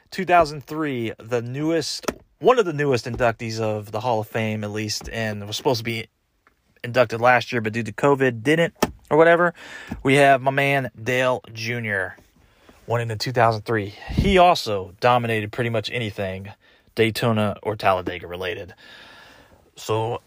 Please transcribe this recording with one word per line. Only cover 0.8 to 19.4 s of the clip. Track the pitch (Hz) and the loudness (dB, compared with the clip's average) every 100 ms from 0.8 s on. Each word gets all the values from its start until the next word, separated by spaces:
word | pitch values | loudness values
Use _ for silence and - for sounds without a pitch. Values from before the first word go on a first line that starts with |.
| 151 123 110 - | -4 -2 -4 -8
the | 113 120 | -4 -4
newest, | 120 131 156 165 - - - - _ _ | -2 -4 0 0 -2 -6 -8 -10 _ _
one | 185 254 | 4 4
of | 180 | 2
the | |
newest | 147 147 123 127 | 0 2 0 -2
inductees | 117 120 113 113 113 | 0 0 0 -6 -4
of | 110 107 104 | -2 -4 -6
the | 107 | -4
Hall | 123 110 | -2 -2
of | 107 | -2
Fame, | 117 110 107 | -4 -4 -4
at | 104 | -6
least, | 107 107 - - | -6 -6 -6 -8
and | 113 110 104 101 | -6 -6 -6 -8
was | 107 | -4
supposed | 147 117 | 0 0
to | |
be | 113 113 - _ _ _ _ _ _ _ | -2 -8 -10 _ _ _ _ _ _ _
inducted | 120 120 117 113 | -2 2 2 2
last | 120 123 - | 4 4 2
year, | 123 | -4
but | 110 | -2
due | 113 | -4
to | 107 | -6
covid | - 143 139 135 117 | 0 2 4 2 0
didn't, | 113 160 165 - - - - | 0 2 0 -2 -6 -4 0
or | 147 | 4
whatever, | 165 170 175 - - - - - | 6 6 2 -2 -14 -18 -14 -4
we | 139 139 | 2 4
have | 139 135 | 6 4
my | 135 | 2
man | 135 139 139 127 - | 0 0 0 -4 -8
Dale | 113 127 127 127 - | -4 0 0 -2 -6
Junior. | 113 110 120 110 101 92 - _ _ _ _ _ - - | -10 -6 -6 -4 -4 -4 -10 _ _ _ _ _ -16 -4
Winning | 117 117 | -4 -2
in | 107 | -6
two | 131 | -2
thousand | 123 117 110 | 2 4 2
three. | - 110 101 - - | 0 -2 -2 -8 -4
He | - 196 185 | 0 4 6
also | 175 160 113 101 92 90 | 6 6 0 -4 -6 0
dominated | 123 123 117 110 104 | 2 2 2 -2 -4
pretty | - 117 | -4 -2
much | 113 101 | -2 -4
anything | 123 110 101 98 95 98 - _ _ _ - | -6 -6 -6 -6 -8 -12 -18 _ _ _ 0
Daytona | 113 107 120 110 104 - | 0 2 0 2 0 -2
or | - 104 | -6 0
Talladega | 104 92 90 87 85 | 2 2 -2 -8 -10
related. | 87 92 90 92 - - - - - - - | -8 -6 -8 -10 -18 -20 -20 -20 -20 -20 -20